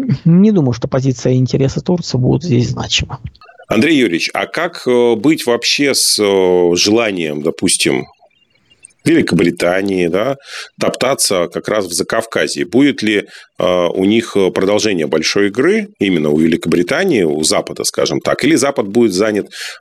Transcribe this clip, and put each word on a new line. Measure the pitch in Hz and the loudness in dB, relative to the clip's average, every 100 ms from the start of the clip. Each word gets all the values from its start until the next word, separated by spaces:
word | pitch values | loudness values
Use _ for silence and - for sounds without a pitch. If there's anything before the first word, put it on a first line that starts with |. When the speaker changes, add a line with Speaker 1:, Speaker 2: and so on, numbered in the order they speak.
| 269 131 | -2 0
Speaker 1:
Не | 165 170 214 | 4 6 6
думаю, | 202 131 | 4 2
что | 117 - | 0 -2
позиция | 135 135 123 131 | -2 0 0 0
и | 127 | 2
интересы | 127 135 135 - | 2 0 0 -2
Турции | - 180 - 127 | -2 -2 -2 -2
будут | 127 135 | 0 0
здесь | 165 123 120 | 2 0 0
значимы. | - - - - - - - - - - | -2 -4 -4 -4 -10 -14 -18 -20 -16 -4
Speaker 2:
Андрей | 104 147 151 | 0 2 4
Юрьевич, | 110 82 - | 2 0 -4
а | - 98 | -4 -6
как, | - 180 - - | -4 -6 -4 0
э, | 123 120 110 | 2 4 2
быть | 139 160 | 2 0
вообще | 120 120 - - 143 | 0 -2 0 0 0
с, | 120 - - | 0 0 0
э, | 101 98 92 90 87 87 | 2 4 4 4 4 2
желанием, | 95 110 113 95 78 73 | 2 2 0 -2 -4 -4
допустим, | 78 - 92 - 82 65 67 _ _ _ _ _ _ _ _ _ | -4 -2 -2 0 0 -2 -4 _ _ _ _ _ _ _ _ _
Великобритании, | - 160 - 82 87 87 87 92 98 92 87 | 0 2 2 0 0 0 -2 0 0 0 0
да, | 90 120 139 - - - - | 0 -2 -6 -10 -16 -16 -6
топтаться | 101 - 127 139 - 95 85 | -4 -2 -2 -2 -2 -2 -2
как | 82 - | -6 -4
раз | 107 | -4
в | 92 | -2
Закавказье? | 85 92 - - - 76 73 | -4 -4 -4 -4 -2 -2 -4
Будет | 71 113 143 - | -2 2 2 2
ли, | 107 104 - - - - | 0 -2 -2 -10 -16 -4
э, | 90 90 87 | 0 2 0
у | - | 0
них | 95 113 110 104 92 | 2 2 0 0 0
продолжение | 95 95 104 107 92 73 | 2 0 2 0 -2 0
большой | 78 78 101 101 | -2 0 0 0
игры, | 107 156 220 202 - | 0 0 0 -2 -2
именно | 98 87 76 | 0 0 2
у | 76 | 2
Великобритании, | 80 82 85 82 87 143 196 127 | 2 0 0 0 0 0 0 2
у | 82 73 | 2 0
Запада, | 78 95 - 73 | 0 -2 -4 -6
скажем | - - 69 71 | -6 -2 -2 -2
так, | - 69 | -2 -2
или | 131 | 2
Запад | 156 139 135 104 | 2 0 -2 -2
будет | 113 117 | 2 2
занят, | 90 110 104 90 - - - | 2 0 0 -4 -8 -14 -10